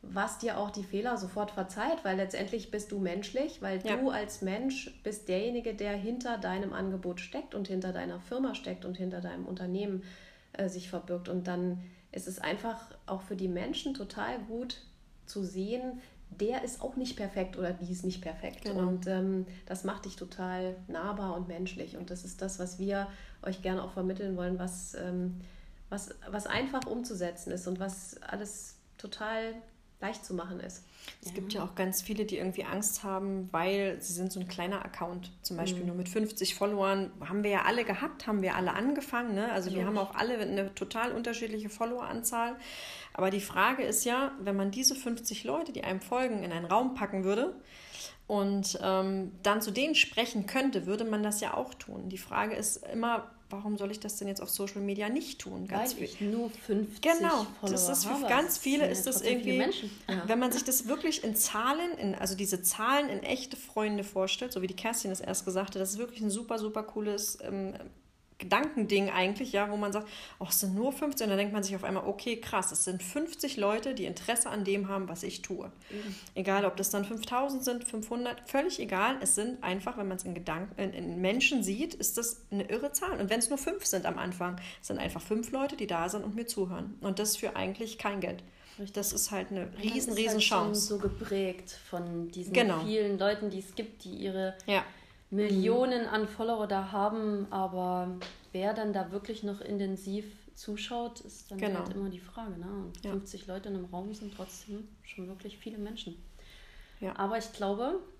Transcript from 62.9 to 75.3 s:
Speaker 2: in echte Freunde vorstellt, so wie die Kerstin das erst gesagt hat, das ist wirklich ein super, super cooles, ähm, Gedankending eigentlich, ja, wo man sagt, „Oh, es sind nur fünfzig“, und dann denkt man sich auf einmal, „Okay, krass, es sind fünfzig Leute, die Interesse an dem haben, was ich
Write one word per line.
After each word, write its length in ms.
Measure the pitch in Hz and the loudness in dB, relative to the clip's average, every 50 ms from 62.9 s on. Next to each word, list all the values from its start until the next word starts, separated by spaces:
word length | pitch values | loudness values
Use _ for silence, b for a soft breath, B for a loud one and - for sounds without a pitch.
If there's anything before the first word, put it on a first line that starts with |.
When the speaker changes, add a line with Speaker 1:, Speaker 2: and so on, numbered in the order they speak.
| 269 285 294 262 | 6 6 6 4
Speaker 2:
in 120 | - 196 - | 0 -2 0
echte 360 | - - 262 - - - - | 0 0 0 -2 -6 -10 -12
Freunde 460 | - - - 220 214 214 208 202 196 | -12 -4 0 2 2 4 2 0 0
vorstellt, 480 | 202 - 190 190 190 - - 247 247 - | 0 2 2 2 2 2 0 -2 -4 -2
so 80 | 196 185 | -2 -2
wie 40 | 185 | -2
die 80 | 185 | -2
Kerstin 340 | - - 220 233 226 - 202 | -2 -2 0 0 0 0 0
das 100 | 190 185 | -2 -2
erst 240 | - - 185 - - | -2 -2 -2 0 0
gesagt 300 | 196 185 185 196 196 - | 0 0 0 0 0 0
hat, 80 | 190 190 | -2 -2
das 80 | 190 | -2
ist 80 | 202 208 | 0 -4
wirklich 240 | 240 240 - 214 220 | -4 -6 -4 -2 0
ein 80 | 208 | 0
super, 280 | 190 220 240 - 233 220 | 0 0 -2 -2 -2 0
super 240 | 214 214 214 220 214 | 0 0 0 -2 -4
cooles, 520 | - - 214 214 208 208 202 208 - - - - | -2 -2 -2 0 0 0 0 0 -2 -4 -4 -4
ähm, 320 | - 196 196 196 190 - - - 196 - - _ - _ _ _ _ - _ | -4 -2 -2 -2 -4 -4 -8 -10 -14 -16 -18 _ -20 _ _ _ _ -14 _
Gedankending 720 | - 180 196 220 285 311 - 247 214 214 208 196 196 196 | 2 4 6 6 6 4 2 2 4 6 6 6 6 6
eigentlich, 440 | - 180 185 190 202 202 262 - - | 4 4 4 4 4 0 -2 2 4
ja, 180 | 202 208 208 | 2 4 4
wo 60 | 208 | 2
man 160 | 208 208 202 196 | 0 0 2 0
sagt, 160 | 214 208 208 B B B B B B | 0 -2 -4 B B B B B B
„Oh, 60 | 196 175 | -2 2
es 100 | - - | 4 4
sind 160 | - 190 185 | 4 4 2
nur 180 | 202 233 269 269 | 4 4 2 2
fünfzig“, 300 | - 320 294 277 269 226 | 2 0 0 2 2 2
und 20 | 214 | 4
dann 80 | 196 196 | 4 4
denkt 140 | 202 208 208 | 4 2 2
man 100 | 214 196 | 0 0
sich 140 | 196 196 | 0 -2
auf 80 | 190 196 | -2 -2
einmal, 200 | - 196 190 - - | 0 0 0 0 0
„Okay, 320 | 196 202 - 247 233 233 | -2 -2 0 -2 -2 -2
krass, 320 | 233 - - 202 190 - 165 | -2 0 0 2 2 2 2
es 100 | - - | 2 0
sind 180 | - 185 180 | 2 0 -2
fünfzig 560 | - - - 294 320 330 - - - 277 277 | -4 -2 -2 -2 -2 -2 -2 -2 -2 -2 0
Leute, 380 | - 202 202 208 226 220 269 262 | 2 4 4 4 4 0 -2 -2
die 100 | - 185 | -2 -2
Interesse 460 | - 175 - - - 233 247 - 262 | -4 -4 -4 0 2 2 2 2 2
an 140 | - 214 196 | 2 0 2
dem 240 | 196 196 202 196 190 | 4 4 2 2 2
haben, 200 | 196 196 190 180 | 0 0 0 -2
was 140 | 170 175 - | -4 -4 -4
ich 200 | - | -6